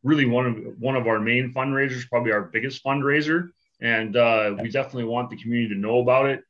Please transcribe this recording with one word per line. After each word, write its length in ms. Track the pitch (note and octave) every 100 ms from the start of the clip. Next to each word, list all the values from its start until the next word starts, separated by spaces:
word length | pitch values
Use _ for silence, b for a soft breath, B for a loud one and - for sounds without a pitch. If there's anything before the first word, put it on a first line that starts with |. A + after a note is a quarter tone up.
really 220 | C3 D3+ B2+
one 200 | A#2+ B2+
of, 340 | A2 - -
one 160 | B2 C3+
of 120 | A2+
our 120 | A2
main 320 | G#2+ B2 C3
fundraisers, 560 | B2+ C3+ C3+ C#3 B2+ -
probably 240 | A#2+ -
our 120 | G#2
biggest 420 | F#2 A#2 C3 C3 C3+
fundraiser. 640 | C#3 C#3 D3 D3+ E3 F3 _ _ _
And, 340 | A#2 A2+ A2 G#2
uh, 400 | A#2 A2 G#2 G2+
we 80 | A2+
definitely 360 | C3+ C3 B2+ A2+
want 240 | A#2+ B2
the 80 | -
community 360 | A2 A#2+ A2+
to 60 | G2
know 200 | G#2 A#2+
about 280 | B2 C3 C#3
it 160 | C3 -